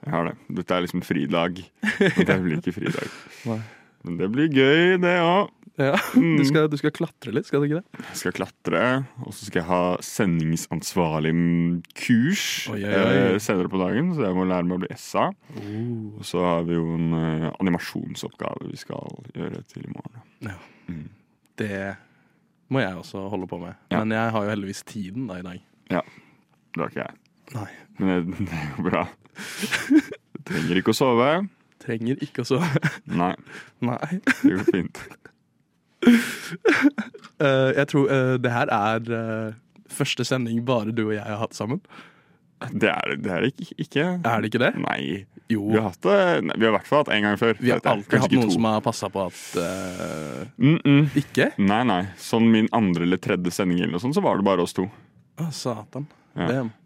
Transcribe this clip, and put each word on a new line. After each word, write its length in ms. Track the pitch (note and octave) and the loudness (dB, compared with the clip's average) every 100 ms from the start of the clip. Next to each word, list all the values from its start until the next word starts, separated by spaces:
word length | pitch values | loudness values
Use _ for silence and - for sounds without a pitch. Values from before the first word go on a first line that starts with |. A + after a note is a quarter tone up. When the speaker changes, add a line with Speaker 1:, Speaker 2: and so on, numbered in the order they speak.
Speaker 1:
Jeg 60 | - | -2
har 120 | E2 | -2
det. 120 | E2 - _ - | -2 -4 _ -8
Dette 140 | F2 | 0
er 60 | F2+ | 0
liksom 200 | F2 F2+ | 0 -4
fridag. 600 | - D#2+ C#2+ E2+ E2+ F2 F2+ _ G#3+ - | -2 -2 2 2 0 -2 -12 _ -4 2
Men 260 | G3 E3+ E3+ | 2 4 2
det 160 | F#2+ | 2
blir 140 | F2+ D#3 | 2 -2
ikke 160 | - | -2
fridag. 340 | E2+ - - - - - | -4 -4 -4 -6 -12 -20
Speaker 2:
<laughs> 200 | - A#2+ | -12 -6
Nei. 140 | A2 A2 - _ _ | -6 -6 -18 _ _
Speaker 1:
Men 140 | - E2+ | -10 -4
det 140 | F#2 | -2
blir 160 | A#2+ D#3+ | 0 2
gøy, 520 | C3+ C3+ D#3 F3 F#3 | 6 6 8 6 4
det 200 | F3+ F3+ | 4 4
også. 280 | E3+ F3+ G#3 _ - - | 4 4 2 _ -20 -2
Speaker 2:
Ja, 140 | C3+ F3 - | 0 0 2
Speaker 1:
Mm. 240 | B3+ E3+ D3+ | 4 4 4
Speaker 2:
du 60 | C#3 | 4
skal, 220 | D3+ D#3 | 4 2
du 80 | D3 | 2
skal 120 | D3+ | -2
klatre 440 | - E3 _ A#2 | -2 -8 _ -6
litt, 100 | A2+ | -6
skal 160 | - C#3+ | -2 0
du 60 | C#3+ | 0
ikke 140 | D#3 | -2
det? 180 | G3+ - - | -6 -18 -14
Speaker 1:
Jeg 80 | - | -6
skal 160 | F#2 | -6
klatre, 720 | - F#2 _ - E2 A#2 C3 C3 - | -4 -6 _ -2 2 2 2 -2 -10
og 80 | A#2+ | -14
så 100 | G2+ | -12
skal 160 | G#2 F#2+ | -4 -4
jeg 80 | E2+ | 0
ha 280 | F2+ F2+ F2+ | 2 2 -2
sendingsansvarlig, 1300 | - - G#2 E2+ D#2+ D#2+ - D#2+ D2+ - E2 D#2 D#2 | -6 0 2 2 0 -2 -4 -6 -4 0 0 2 0
mm, 480 | E2 E2+ E2+ E2+ E2+ - | 2 2 2 2 -2 -6
kurs, 720 | - - A2+ C3 G3+ - - - | -12 2 2 4 0 -2 -6 -6
Speaker 2:
Oi, 120 | A2 | -6
oi, 120 | G2+ | -2
oi. 400 | G2 F#2+ F#2+ G2 | 2 4 4 4
Speaker 1:
eh, 40 | F#2+ | 2
senere 300 | G#2 G2+ F2 | 0 0 0
på 80 | F#2+ | 0
dagen, 360 | F#2 G2 F3 | 0 0 0
så 80 | E3 | 0
jeg 100 | G#2 | 0
må 120 | F#2 F#2 | 0 0
lære 160 | F2+ | 0
meg 140 | F2 F2+ | 0 -2
å 20 | |
bli 80 | - | -4
S 240 | - - F#2+ | -8 -4 0
A. 100 | C#3 | 0
Speaker 2:
Oh. 880 | G3+ _ D3 G2+ G#2+ A#2+ A#2 G#2+ G#2 | -2 _ -14 -10 -8 -6 -6 -10 -12
Speaker 1:
Og 60 | |
så 160 | G2+ F2+ | -6 0
har 220 | F2+ E2+ | 2 2
vi 80 | E2+ | 0
jo 220 | E2+ D#2+ | 0 0
en, 180 | E2 E2 | 0 0
eh, 380 | E2 E2 D#2 D#2+ - | 0 0 -2 -4 -2
animasjonsoppgave 1080 | F#2+ E2+ - - - - - _ - - - | 0 0 -4 -8 -8 -10 -12 _ -10 -8 -12
vi 60 | - | -14
skal 280 | - - - - - | -12 -12 -12 -16 -16
gjøre 260 | - D#2+ - - | -10 -10 -10 -14
til 140 | - | -16
i 80 | - | -14
morgen. 300 | - - - - _ | -12 -14 -18 -20 _
Speaker 2:
Ja. 160 | A2 F#2+ - _ - | -14 -14 -20 _ -12
Speaker 1:
Mm. 200 | E2+ D2+ - _ _ _ - | -12 -12 -18 _ _ _ -8
Speaker 2:
Det 380 | G#2+ G2 G2 F#2+ _ _ _ _ _ _ _ | -6 -6 -8 -10 _ _ _ _ _ _ _
må 100 | C3 | -2
jeg 160 | G#2 F2+ | -2 -6
også 320 | E2+ G2+ G2 | -12 -10 -8
holde 180 | G2+ F2+ | -6 -6
på 140 | F2 | -8
med. 140 | F2 - _ | -12 -16 _
Speaker 1:
Ja. 80 | F2 | -2
Speaker 2:
Men 140 | A2 A2 | 0 0
jeg 160 | A2+ | 0
har 120 | A2+ | 0
jo 40 | G2+ G#2+ | -2 -4
heldigvis 260 | G2 G2+ | -6 -10
tiden 440 | - A#2 F#2 G#2+ B2+ | -12 -10 -8 -8 -8
da 60 | |
i 80 | F2+ | -8
dag. 180 | F2+ F#2 _ _ _ | -10 -14 _ _ _
Speaker 1:
Ja, 100 | F#2 - - _ _ _ _ _ | -4 -4 -12 _ _ _ _ _
det 60 | - | -6
har 80 | D2+ | -6
ikke 160 | - | -6
jeg. 100 | - - _ _ - | -10 -12 _ _ -16
Speaker 2:
Nei. 140 | A#2+ G2 - - - | -12 -12 -16 -20 -4
Speaker 1:
Men 100 | F#2+ F2+ E2+ | 0 0 -2
det, 80 | F2 | -6
<laughs> 100 | F#2+ | -6
det 60 | |
er 180 | E2+ D2+ C#2 | -6 -8 -4
jo 40 | |
bra. 260 | E2+ F#2 E2+ - _ - - - G3 - - D4 - - _ | 0 0 -2 -10 _ -18 -14 -10 -6 -6 4 4 4 -12 _
Du 100 | - C#3+ | -18 -6
trenger 220 | F3+ D#3+ F2+ | -4 0 2
ikke 140 | G#2 | 2
å 20 | A2 | 2
sove. 520 | C3+ A#2 B2+ E3 G3 _ _ _ | 4 4 4 2 -2 _ _ _
Speaker 2:
Trenger 360 | - A#2 A#2 C3+ | -8 -4 -2 -4
ikke 240 | D3 - | -6 -8
å 60 | A#2+ | -2
sove. 440 | C3 E3+ C3+ D#3 | 0 2 0 -2
<laughs> 120 | - | -4
Speaker 1:
Nei. 300 | - - F2+ - - - - _ | -6 0 0 -2 -12 -20 -20 _
Speaker 2:
Nei. 380 | A#2+ B2 D3+ F#3 | -4 -4 -6 -4
Speaker 1:
Det 320 | - - C#4 F#2 | -2 2 4 2
går 160 | - | 0
fint. 320 | F#2+ E2+ - - - - _ _ _ _ _ _ _ - | 0 -2 -8 -18 -20 -20 _ _ _ _ _ _ _ 6
Speaker 2:
<laughs> 100 | A#3 - - - E3+ A4+ D4+ C4+ - - - - _ | 6 4 -8 -12 -2 2 4 2 2 -10 -10 -20 _
Eh, 340 | D3 C3+ C3 C3+ | 2 4 4 2
jeg 120 | C#3 | 2
tror, 160 | D3+ C#3 | 2 4
eh, 220 | C3+ B2+ B2+ | 2 2 2
det 120 | B2 | 0
her 180 | A#2+ C#3+ | 0 0
er, 360 | A#2 G#2 A2+ A#2 | 2 2 0 -2
eh, 440 | A2+ A2+ A2 A2 A2+ _ _ _ | -6 -4 -6 -6 -10 _ _ _
første 320 | - C#3 - A#2+ | -6 -4 -2 -2
sending 360 | C3 A#2 A2+ | -2 0 -2
bare 280 | A#2+ B2 G#2+ | 0 0 0
du 80 | A#2 G#2+ | -2 -2
og 60 | |
jeg 100 | G#2+ | -2
har 160 | G#2 G#2 | -4 -6
hatt 140 | A2+ - | -6 -6
sammen. 260 | G#2+ D#3 _ - - _ _ _ _ _ B2+ | -4 -4 _ -20 -20 _ _ _ _ _ -8
Speaker 1:
Det 160 | G#2 G#2+ | 0 2
er, 280 | - - C#2+ | 2 -2 -4
det 120 | G2 | -2
er 100 | F2 A2 | 0 0
ikke, 160 | - - - | -2 -14 -10
ikke. 220 | - C#3 E3 F3+ | -4 0 0 0
Speaker 2:
Er 160 | D#3+ A2+ | 0 0
det 80 | A2 | 0
ikke 120 | A2+ | 2
det? 80 | C3+ - | 0 0
Speaker 1:
Nei. 460 | - G#1+ C2+ F#2 G2 - _ | -4 -4 -4 -6 -8 -20 _
Speaker 2:
Jo. 140 | A2+ G2+ | -2 2
Speaker 1:
Vi 80 | G#2+ | 2
har 140 | G#2+ | 2
hatt 100 | F2 F3+ | -2 2
det, 100 | G3+ F#3 E3 E2 | 4 4 2 0
nei, 80 | - | 2
vi 80 | |
har 80 | A2 | 4
i 40 | G#2 | 4
hvert 100 | - | 2
fall 140 | C#3+ | 2
hatt 60 | D3+ | 4
en 140 | G#2+ G#2 | 2 2
gang 100 | G2+ | 2
før. 200 | A#2 A2 | 2 2
Speaker 2:
Vi 100 | B2 | 2
har 120 | B2 | 2
Speaker 1:
Vet 20 | |
jeg. 80 | - | 2
Speaker 2:
alltid 160 | A2+ G2+ | 0 2
Speaker 1:
Kanskje 80 | - | 2
Speaker 2:
hatt 80 | C3 | 4
Speaker 1:
ikke 80 | C3+ | 4
Speaker 2:
noen 80 | A2+ | 4
Speaker 1:
to. 80 | F2 | 2
Speaker 2:
som 120 | A2+ | 2
har 100 | G#2+ A2+ | 2 0
passet 260 | A2 G2+ | -4 -4
på 140 | G2 F#2 | -4 -4
at, 160 | - - F2+ | -6 -8 -4
eh, 880 | E2+ F#2 F#2 F2+ E2 D#2 D2+ B1+ G2+ - | -4 -4 -8 -6 -6 -6 -8 -8 -10 2
Speaker 1:
Mm-mm. 380 | C3+ E3 - C#3+ D3+ C#3 | 4 4 6 6 6 2
Speaker 2:
ikke? 300 | - - F#3+ - | -2 0 0 2
Speaker 1:
Nei, 220 | G2 G#2 B2 | 2 4 2
nei. 80 | F#2 F#2+ F#2 | 0 -2 -8
Sånn 320 | - A#2 A2+ | -2 4 6
min 200 | A2 A2 | 6 4
andre 320 | A2+ G#2 E2+ | 2 2 2
eller 160 | F2 F2+ | 2 0
tredje 320 | - F#2+ F2+ | 0 -2 -2
sending 300 | - F#2+ F2 | 0 0 2
eller 100 | F2 F2 | 0 -2
noe 60 | A#2+ | -2
sånt, 100 | D#3+ | 0
så 80 | |
var 160 | F3 F#2+ | 2 2
det 80 | G2+ | 2
bare 160 | F#2+ | 2
oss 80 | F2 | 0
to. 160 | - F#2+ - _ _ _ - | 0 -4 -6 _ _ _ -8
Speaker 2:
Å, 140 | E3 | -8
satan. 560 | C#3 C3 A2 G#2+ - C#3+ _ _ | -6 -8 -8 -10 -12 -12 _ _
Speaker 1:
Ja. 140 | - E3+ | -6 -2
Speaker 2:
Damn. 240 | B2+ A#2 - | 0 -2 -10